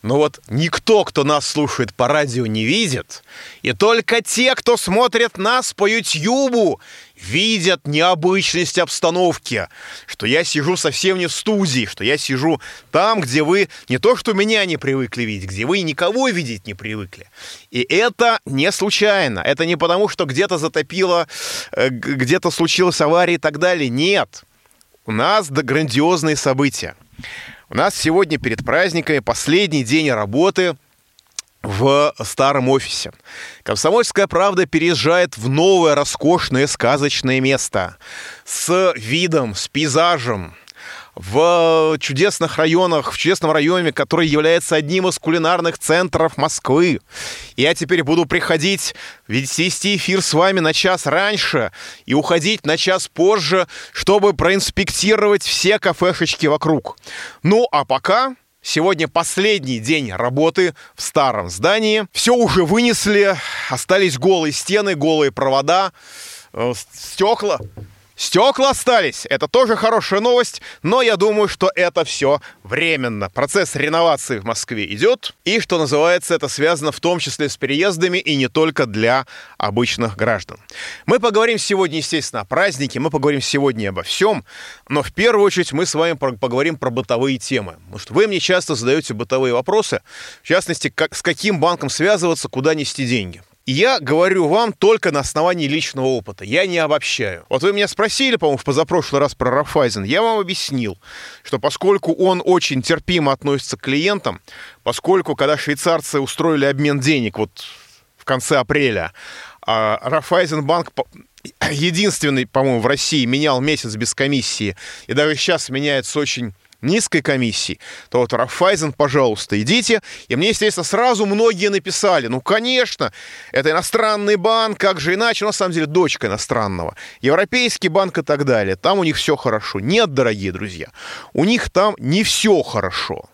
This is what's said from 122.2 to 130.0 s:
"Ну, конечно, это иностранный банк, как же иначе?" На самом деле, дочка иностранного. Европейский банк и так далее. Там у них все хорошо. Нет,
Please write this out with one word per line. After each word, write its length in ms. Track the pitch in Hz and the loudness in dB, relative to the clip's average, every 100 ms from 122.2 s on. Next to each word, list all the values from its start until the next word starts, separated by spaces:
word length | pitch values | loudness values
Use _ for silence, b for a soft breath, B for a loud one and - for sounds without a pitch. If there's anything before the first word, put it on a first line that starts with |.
| 117 | 0
"Ну, 120 | 127 | -4
конечно, 720 | - 214 233 254 247 - 123 B B B B | 0 -2 0 0 -2 -2 -6 B B B B
это 220 | 123 139 | 0 2
иностранный 640 | 160 170 190 214 208 202 208 | 0 0 0 0 0 0 0
банк, 420 | 196 226 220 208 | 2 0 0 0
как 220 | 196 185 | 0 0
же 140 | 143 | -2
иначе?" 300 | 185 233 226 | 0 0 0
На 60 | 208 | -2
самом 220 | - 190 | -2 -2
деле, 140 | 165 151 | -2 0
дочка 420 | 160 165 - 113 | 2 2 0 -4
иностранного. 640 | 101 - 120 104 92 82 - B B | -4 -2 -2 -2 -4 -6 -8 B B
Европейский 680 | 123 156 196 254 240 - 185 | 0 2 2 0 0 0 0
банк 300 | 165 190 165 | 0 0 -2
и 40 | |
так 220 | 143 143 | -2 0
далее. 320 | 143 117 98 95 | 2 2 2 0
Там 240 | - 196 | 0 2
у 20 | |
них 140 | 170 147 | 0 0
все 180 | - | 0
хорошо. 460 | 147 131 110 - - | 0 0 -2 -4 -6
Нет, 340 | 104 202 | 0 0